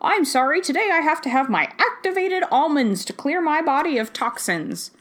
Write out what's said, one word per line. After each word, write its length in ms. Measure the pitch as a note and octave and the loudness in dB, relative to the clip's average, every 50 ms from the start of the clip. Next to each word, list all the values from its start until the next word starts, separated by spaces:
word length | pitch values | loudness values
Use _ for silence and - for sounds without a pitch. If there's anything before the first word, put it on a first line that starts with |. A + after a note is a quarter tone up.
I'm 240 | - - F4+ G#4+ E4+ | 0 0 2 2 2
sorry, 360 | C4 - C4 B3+ C4+ D4 E4+ | 2 2 2 2 2 2 0
today 300 | F4+ - C#4+ D#4+ A4 G#4+ F#4 | 0 0 0 0 0 2 2
I 80 | E4 | 2
have 200 | D#4 D4+ D#4 D#4+ - | 2 2 0 0 -2
to 80 | C4+ | -2
have 180 | A#3+ C4 C4+ C4+ | 0 0 0 2
my 240 | A3 E3+ D#3 - - - | 2 0 0 0 0 0
activated 680 | - A#4+ A#4 - - F#4+ F#4 F#4+ F#4 F#4+ F#4 F#4 F4+ - | 0 0 0 -2 -4 -2 -2 0 0 0 0 0 -2 2
almonds 540 | - B3+ C#4+ E4 D#4 D4 C4 A3+ G3 F#3 - | 2 2 2 4 2 2 2 2 0 -2 -4
to 60 | - - | -8 -12
clear 280 | - - C#4 D4+ F4+ | -6 -4 -2 0 0
my 220 | F4 D#4 D4+ D#4 D#4+ | 0 0 0 0 0
body 360 | E4+ C4+ C#4 D4 F4 D4+ B3 | 0 0 0 0 0 0 -2
of 140 | A3 A3 - | -2 -4 -4
toxins. 800 | - - A#3 A#3 - - - F#3+ E3 D#3 - - E3 - - _ _ | -4 -4 -4 -4 -4 -4 -4 -2 -2 -2 -6 -8 -10 -10 -14 _ _